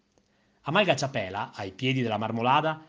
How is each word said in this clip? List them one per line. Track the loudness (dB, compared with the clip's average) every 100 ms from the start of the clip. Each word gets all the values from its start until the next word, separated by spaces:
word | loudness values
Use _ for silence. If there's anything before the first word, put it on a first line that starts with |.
| _ _ _ _ _ _
A | -2
Malgacciapela, | 2 4 2 0 -2 -4 -6 -8
ai | -8 -10
piedi | -4 -2 0
della | 0 -2
Marmolada, | -2 0 2 4 2 -4